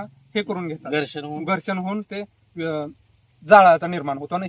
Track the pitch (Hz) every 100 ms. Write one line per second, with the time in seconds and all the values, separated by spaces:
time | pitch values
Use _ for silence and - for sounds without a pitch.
0 | 208 _ _ 214 202 175 165 156 139 151
1 | 139 151 147 151 160 190 202 185 185 214
2 | 202 202 208 _ _ 175 160 151 151 -
3 | _ _ _ _ 160 208 185 165 170 175
4 | 143 139 147 175